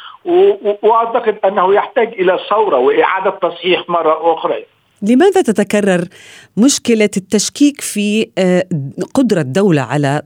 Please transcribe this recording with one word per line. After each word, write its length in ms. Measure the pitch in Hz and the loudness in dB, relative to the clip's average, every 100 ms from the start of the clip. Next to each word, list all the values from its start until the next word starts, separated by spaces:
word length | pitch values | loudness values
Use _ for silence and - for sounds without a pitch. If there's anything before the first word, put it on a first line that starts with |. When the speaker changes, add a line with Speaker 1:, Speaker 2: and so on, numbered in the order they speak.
| - - 180 | -20 -14 -2
Speaker 1:
و-، 520 | - 202 202 214 202 | 2 4 2 -4 0
وأعتقد 540 | 220 226 233 240 220 208 196 | 2 2 0 -2 -2 -2 -2
أنه 280 | 202 185 | 0 2
يحتاج 340 | 196 - - 220 | 0 0 -2 -2
إلى 320 | - 180 175 - | 0 0 0 -2
ثورة 280 | 208 202 139 | -2 0 2
وإعادة 520 | 135 151 - 190 190 | 2 2 0 0 -4
تصحيح 600 | 196 170 170 180 165 - | -4 -6 -4 -2 -2 -2
مرة 440 | 170 156 156 165 | -2 0 0 0
أخرى. 320 | 165 170 123 - _ _ _ | -2 -4 -6 -10 _ _ _
Speaker 2:
لماذا 400 | 202 254 381 370 | 0 4 4 2
تتكرر 680 | - 214 202 208 202 180 175 - - - - - | 0 0 0 0 0 0 -2 -10 -20 -20 -10 0
مشكلة 520 | 262 - - 220 208 202 | 2 2 0 2 2 -2
التشكيك 640 | 185 208 - - 190 185 | -2 -2 -4 0 0 0
في، 460 | - 208 208 214 - - | -8 -4 -2 -2 -2 -2
آه، 260 | 185 180 - 156 135 - - | 0 0 0 -4 -6 -8 -4
قدرة 280 | - 247 196 | 0 0 0
دولة 400 | 131 135 202 147 | 0 0 2 2
على 400 | 117 143 143 147 | 0 -2 0 -2